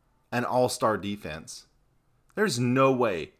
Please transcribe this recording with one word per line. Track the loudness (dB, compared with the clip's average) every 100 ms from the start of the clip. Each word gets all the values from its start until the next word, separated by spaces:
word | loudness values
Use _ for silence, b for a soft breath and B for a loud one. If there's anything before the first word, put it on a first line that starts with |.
| _ _ -6
an | -4
all-star | 0 0 0 2 0 0
defense. | -4 -8 -10 -12 -14 -18 -20 _ _ _ _ _ _ -4
There's | -2 0
no | 0 4 4
way | 4 0 -2 -8